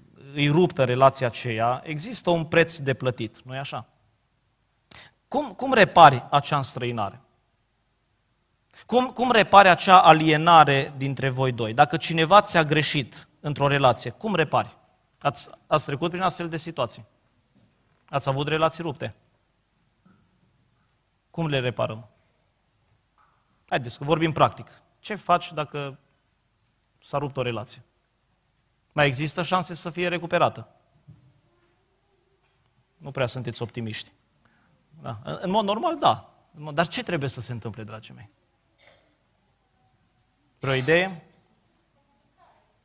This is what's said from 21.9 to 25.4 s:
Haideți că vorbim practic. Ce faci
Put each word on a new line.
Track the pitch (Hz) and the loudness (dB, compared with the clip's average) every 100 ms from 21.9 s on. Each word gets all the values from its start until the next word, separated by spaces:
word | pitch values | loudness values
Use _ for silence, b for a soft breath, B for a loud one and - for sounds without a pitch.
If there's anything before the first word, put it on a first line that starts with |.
| 110 117 _ _ _ _ _ _ _ _ _ _ _ _ _ _ _ _ | -8 -18 _ _ _ _ _ _ _ _ _ _ _ _ _ _ _ _
Haideți | 175 120 - | -6 -6 -10
că | |
vorbim | 143 160 165 | -4 -2 -2
practic. | 151 131 - - - _ _ | 2 2 0 -14 -20 _ _
Ce | - | -14
faci | 208 - 175 | -10 -2 -2